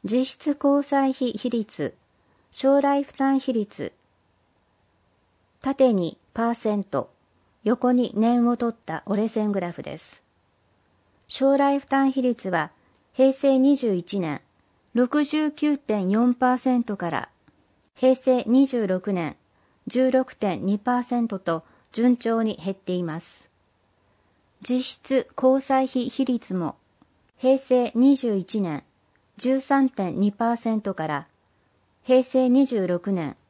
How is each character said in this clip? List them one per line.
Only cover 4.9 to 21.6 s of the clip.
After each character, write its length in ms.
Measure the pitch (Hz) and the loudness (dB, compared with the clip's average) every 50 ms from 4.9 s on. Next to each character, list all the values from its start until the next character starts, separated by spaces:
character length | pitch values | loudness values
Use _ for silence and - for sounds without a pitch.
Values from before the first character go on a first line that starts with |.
| _ _ _ _ _ _ _ _ _ _ _ _ _ _ | _ _ _ _ _ _ _ _ _ _ _ _ _ _
縦 320 | - 269 277 - 269 254 220 | -6 -6 2 4 4 4 4
に 260 | 190 170 156 - _ _ _ _ | 2 -2 -4 -6 _ _ _ _
パ 160 | 226 233 233 | -4 -2 -2
ー 20 | 233 | -2
セ 220 | - - 214 208 | -2 -2 -2 -2
ン 80 | 202 190 | -2 -4
ト、 260 | _ - 135 - - _ _ _ _ _ _ _ _ _ _ _ | _ -4 -6 -6 -6 _ _ _ _ _ _ _ _ _ _ _
横 280 | 208 247 - - 247 | -2 0 0 2 2
に 220 | 254 247 240 - - | 2 2 0 -2 -2
年 320 | 202 220 233 240 240 233 | 0 0 2 2 2 2
を 80 | 240 240 | 0 0
取 160 | - 247 233 | 0 -4 -6
っ 40 | 226 _ _ | -6 _ _
た 160 | - 160 156 _ | -10 -10 -10 _
折 160 | - 196 196 220 | -4 -2 -2 -2
れ 40 | |
線 240 | 220 - 220 214 208 | -2 -2 -2 -2 -2
グ 80 | 196 196 | -2 -4
ラ 120 | 175 175 | -6 -6
フ 100 | 170 - | -10 -12
で 160 | - - 139 | -12 -12 -14
す。 240 | 160 - - - _ _ _ _ _ _ _ _ _ _ _ _ _ _ _ _ _ _ _ _ _ _ | -14 -14 -18 -20 _ _ _ _ _ _ _ _ _ _ _ _ _ _ _ _ _ _ _ _ _ _
将 300 | _ - - 262 269 277 | _ -4 0 2 2 4
来 220 | 277 277 277 277 285 | 4 4 2 2 0
負 80 | - | -2
担 240 | _ 277 269 269 269 | _ 0 2 2 2
比 100 | 262 269 | 0 0
率 280 | 247 247 233 - - 190 | 0 0 -2 -2 -6 -4
は、 220 | 175 165 151 160 _ _ _ _ _ _ _ _ _ | -2 -2 -4 -4 _ _ _ _ _ _ _ _ _
平 200 | - 262 269 262 | 4 4 4 4
成 240 | - - 277 269 | 2 2 2 4
二 180 | 262 262 277 285 | 6 4 4 4
十 200 | 269 254 226 190 | 2 2 0 0
一 240 | 175 165 - - 202 | -2 -2 -4 -4 -4
年、 220 | 175 156 143 - _ _ _ _ _ _ _ _ _ _ _ | -4 -4 -6 -8 _ _ _ _ _ _ _ _ _ _ _
六 300 | 226 254 240 - 294 294 | 0 0 2 2 -2 0
十 280 | 285 - 311 311 302 | 0 0 0 -2 -2
九 260 | 294 - 294 302 294 | -2 -2 0 0 0
点 320 | 277 _ - 214 208 185 185 | -2 _ -4 -4 -2 0 0
四 240 | 202 220 240 247 240 | 2 2 2 2 2
パ 200 | _ 254 254 254 | _ 0 0 0
ー 40 | |
セ 200 | 247 - 262 254 | 0 0 0 0
ン 60 | 240 233 | 0 -2
ト 140 | - 202 | -4 -6
か 120 | - 180 170 | -6 -6 -4
ら、 200 | 156 117 - _ _ _ _ _ _ _ _ _ _ _ _ _ _ | -4 -6 -8 _ _ _ _ _ _ _ _ _ _ _ _ _ _
平 200 | - - 262 262 | 2 2 2 2
成 280 | 254 - 262 254 247 - | 2 2 0 0 0 2
二 180 | 214 240 262 277 | 2 4 4 4
十 220 | 262 262 240 214 | 4 0 -4 -2
六 240 | 185 185 185 - 208 | -2 -2 -2 -2 -4
年、 240 | 190 175 165 143 - _ _ _ _ _ _ _ _ _ _ | -2 -2 -4 -6 -8 _ _ _ _ _ _ _ _ _ _
十 240 | - - 247 262 262 | -4 0 0 2 4
六 220 | 254 262 254 - - | 2 2 0 -2 -6
点 320 | _ 220 196 170 - - | _ -4 -2 -2 -2 -2
二 140 | 190 208 208 | -2 -2 -2
パ 200 | _ 247 247 247 | _ -2 -2 -2
ー 40 | 240 | -2
セ 160 | - 247 240 | -2 -2 -2
ン 80 | 233 | -2
ト 120 | 226 208 185 | -2 -4 -6
と 240 | _ - 165 165 | _ -4 -4 -4